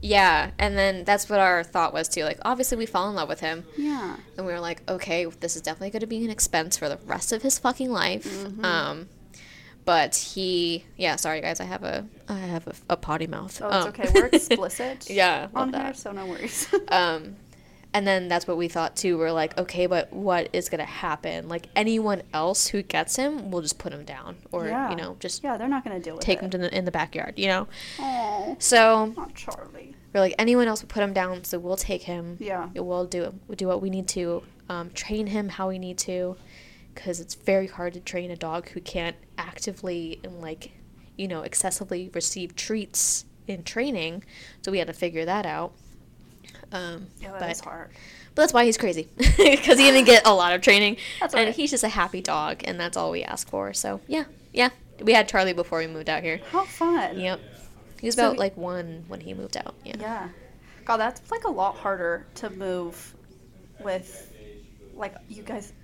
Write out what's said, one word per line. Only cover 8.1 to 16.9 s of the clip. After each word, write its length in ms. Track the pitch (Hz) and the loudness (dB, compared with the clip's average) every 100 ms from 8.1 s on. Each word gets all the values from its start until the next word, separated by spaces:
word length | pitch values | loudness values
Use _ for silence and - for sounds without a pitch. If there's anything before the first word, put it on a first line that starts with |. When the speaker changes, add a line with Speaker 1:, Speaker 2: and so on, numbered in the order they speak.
| 196 202 | 0 -6
Speaker 2:
Mm-hmm. 400 | 196 196 202 185 | -10 -10 -4 0
Speaker 1:
Um, 440 | 170 143 151 180 - - - - - - - - | 0 0 -6 -12 -20 -20 -20 -20 -20 -20 -6 4
but 300 | 170 139 - | 4 4 0
he, 680 | - - 190 175 170 170 - - | -4 -4 0 0 0 -2 -8 -4
yeah, 180 | 180 160 | -2 0
sorry, 260 | 165 156 | -2 -2
guys, 180 | 160 170 | -4 -4
I 60 | 180 | -6
have 180 | 185 | -8
a, 220 | - - 208 - - | -6 -6 -8 -18 -12
I 100 | 202 | -8
have 280 | 185 165 165 | -6 -8 -8
a, 60 | - - | -16 -4
a 80 | 175 | -4
potty 300 | - 156 160 | -2 -4 -4
mouth. 320 | - 190 - | -8 -12 -10
Speaker 2:
Oh, 60 | 214 | -2
it's 80 | 196 | 0
Speaker 1:
Um, 120 | 180 | 0
Speaker 2:
okay. 200 | - 233 | -4 6
We're 120 | 392 254 | 6 8
explicit 840 | 320 - 226 185 - 254 262 - | 4 4 0 0 -4 -8 -8 -6
Speaker 1:
<laughs> 20 | |
yeah, 300 | 196 180 151 180 | 2 4 2 -2
love 20 | 233 | -4
Speaker 2:
on 180 | 262 | -4
here, 100 | 254 | -4
Speaker 1:
that. 140 | - - | -6 -8
Speaker 2:
so 140 | 208 | -12
no 140 | 202 190 | -10 -10
worries. 420 | 170 226 - - 392 | -8 -6 -6 0 0
<laughs> 80 | |
Speaker 1:
Um, 460 | 403 | 2